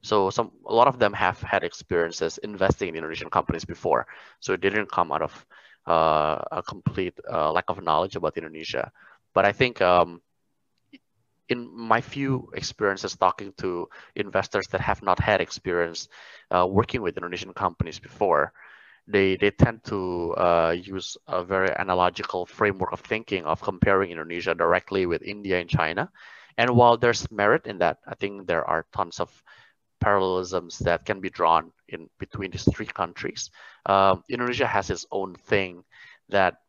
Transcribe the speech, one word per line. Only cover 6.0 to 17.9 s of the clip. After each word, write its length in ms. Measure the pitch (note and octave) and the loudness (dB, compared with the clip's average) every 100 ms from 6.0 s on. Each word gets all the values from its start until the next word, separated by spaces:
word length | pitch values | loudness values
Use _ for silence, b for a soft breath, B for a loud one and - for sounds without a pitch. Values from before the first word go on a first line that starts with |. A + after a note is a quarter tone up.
| D#2+ D#2 D2+ D#2 - | 4 4 2 -2 -4
a 120 | - - | -8 -8
complete, 540 | G2+ - - F2+ - - | -6 -4 -4 -6 -8 -6
uh, 220 | F2 D2+ | -2 0
lack 140 | E2 - | 0 -2
of 160 | F2+ | -4
knowledge 320 | E2+ D#2 F#2+ - | 0 0 0 -2
about 220 | D#2 - | -4 -4
Indonesia. 540 | D#2+ D#2+ D#2+ B1 - b b b _ | -10 -12 -8 -8 -8 b b b _
But 120 | - G2+ | 2 2
I 60 | |
think, 300 | G2 B2+ A#2 | 2 -2 2
um, 400 | F#2 F2 F2 E2+ _ _ _ _ _ _ _ C#4+ _ _ _ _ _ | 4 6 4 -2 _ _ _ _ _ _ _ -20 _ _ _ _ _
in 180 | B2 A#2+ A2+ | -6 -6 -14
my 240 | A2+ A2+ | 0 0
few 500 | - C#3 C#3 C3 - | 0 -6 -2 -2 -4
experiences 640 | - - - G#2 F#2+ G2 - | -10 -10 -2 -2 -2 -6 0
talking 340 | F#2 - G2 - | 0 0 -12 -8
to 320 | F#2+ F2 E2+ B B - | -6 -6 -8 B B -8
investors 520 | G#2 F#2+ - G2+ F#2+ | -2 -2 -2 -4 -2
that 80 | F#2+ | -4
have 240 | - G2 | -2 -2
not 160 | G2+ F2+ | 0 0
had 220 | - G2 | 2 2
experience, 680 | F2 - - F2 E2+ E2 - B B B B | 0 -6 -4 -2 -2 -4 -14 B B B B
uh, 160 | F2+ F2+ | 0 4
working 360 | G2 A#2+ B2+ | 2 0 -2
with 160 | F#2+ F2+ | -4 -6
Indonesian 360 | F2 F2+ - | -8 -10 -10
companies 460 | F2 F#2+ E2+ E2 | -6 -6 -4 -8